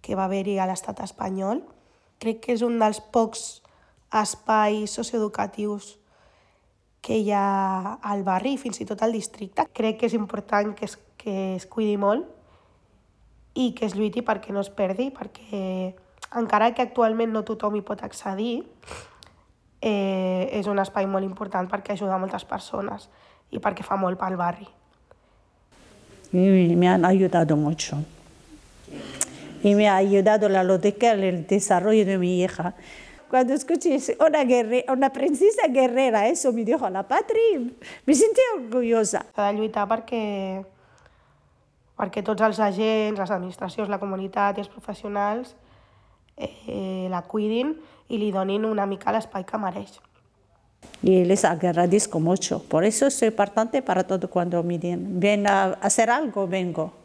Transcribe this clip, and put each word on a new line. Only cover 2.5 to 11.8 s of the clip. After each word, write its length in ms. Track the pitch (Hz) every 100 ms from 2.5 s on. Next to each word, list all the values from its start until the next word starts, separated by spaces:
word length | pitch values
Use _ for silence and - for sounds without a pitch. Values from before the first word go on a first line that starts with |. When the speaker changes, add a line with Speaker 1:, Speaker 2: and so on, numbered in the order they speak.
| 233
Speaker 1:
és 80 |
un 140 | 240 233
dels 200 | 214 214 -
pocs 480 | 240 226 - - - _ _ _ _ _
espais 800 | 220 208 - - 220 214 214 208 -
socioeducatius 1000 | 233 233 214 - 202 - 208 208 - - _ _ _ _ _ _ _ _ _ _
que 140 | - 220
hi 120 | 208
ha 680 | 202 196 196 196 190 185 220
al 220 | 214 202 190
barri 300 | 185 220 277
i 20 |
fins 220 | 247 -
i 40 | 208
tot 140 | 202
al 100 | 226
districte. 560 | 226 - - 196 - -
Crec 260 | - 220 220
que 80 | 233
és 80 | 226
important 580 | 208 202 196 208 208
que 120 | 208 202
es, 80 | - _ _
que 380 | - 196 190 185
es 100 | -
cuidi 300 | -